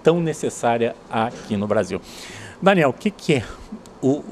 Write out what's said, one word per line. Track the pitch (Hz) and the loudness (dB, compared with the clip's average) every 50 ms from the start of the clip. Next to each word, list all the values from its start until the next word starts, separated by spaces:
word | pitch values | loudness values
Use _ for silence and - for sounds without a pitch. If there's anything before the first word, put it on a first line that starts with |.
tão | - 160 170 175 | 2 4 4 4
necessária | 165 160 147 - 147 117 - - - 120 117 117 113 117 - - - - | 0 -2 -2 -2 -4 -6 -4 0 0 2 2 2 2 0 -2 -6 -12 -4
aqui | 127 113 113 123 - - - - 110 | -2 -2 -2 -2 -4 -10 -6 -4 -2
no | 98 104 | -2 0
Brasil. | 104 104 110 95 92 101 90 - - - - - - - - - - - - | 2 2 0 0 0 -4 -8 -8 -12 -18 -18 -16 -16 -16 -16 -16 -16 -10 0
Daniel, | 175 190 202 175 147 131 | 2 4 6 6 4 4
o | - | 2
que | - - 208 | 0 -4 -4
que | - - - - 151 | -4 -4 0 0 0
é | 120 95 - - - - - 214 - - - - - | 0 0 -6 -14 -18 -16 -16 -16 -16 -18 -18 -10 0
o | 139 131 143 151 - - | 2 2 2 0 -2 -8